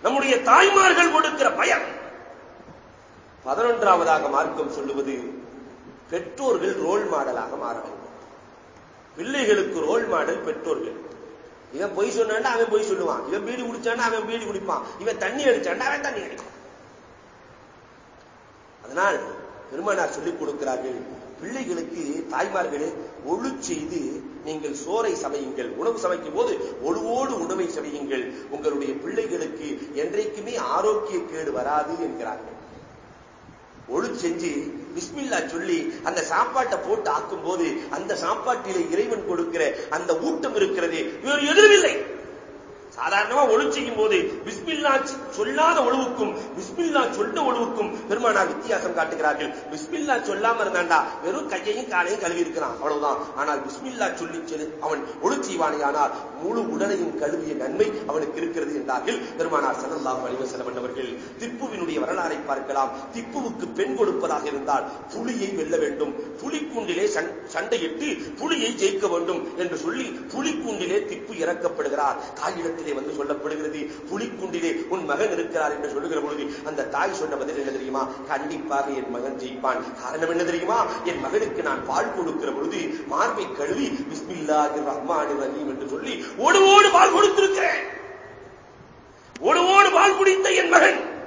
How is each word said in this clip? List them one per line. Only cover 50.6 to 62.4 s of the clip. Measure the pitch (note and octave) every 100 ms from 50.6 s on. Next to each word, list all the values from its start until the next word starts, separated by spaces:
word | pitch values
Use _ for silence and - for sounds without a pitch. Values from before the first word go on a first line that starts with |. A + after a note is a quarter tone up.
இருந்தாண்டா, | G3+ F3+ F3 D#3+ C#3 -
வெறும் | E3 G3 G3
கையையும் | F#3+ G#3+ A3 B3
காலையும் | F3+ F3 G#3+
கழுவி | F3 F3
இருக்கிறான், | D#3 D#3+ C3+
அவ்வளவுதான். | A#2 C#3+ D3 C#3+ C#3 D3 C3+
ஆனால் | D3 C#3+
பிஸ்மில்லா | F#3 - C4 A#3+ F#3+
சொல்லி | - D#3+ E3
செலு-, | D#3 D#3 D#3 -
அவன் | D3+ D3 - -
ஒழு | E3+ C#4
செய்வானேயானால், | F#3 F3+ D#3 D3 C#3+ D3 C#3 - - -
முழு | E3+ A#3 -
உடலையும் | - G3+ F#3+ E3 D#3
கழுவிய | D3 E3+ D#3
நன்மை | C3+ C3 F3 G#3+ - -
அவனுக்கு | D3+ D3+ D#3
இருக்கிறது | E3 E3 D3
என்றார்கள் | D3 C#3 B2+ - A#3 A#3+ -
பெருமானார் | E3 D3+ C#3 B2
ஸல்லல்லாஹு | C3+ D#3 C3 B2+
அலைஹி | B2 B2+
வஸல்லம் | B2+ B2 B2 B2
அவர்கள். | B2 B2+ A#2+ A#2 - -
திப்புவினுடைய | A#3 A#3 C4+ G3+ E3 D3
வரலாறை | - F3+ E3 D3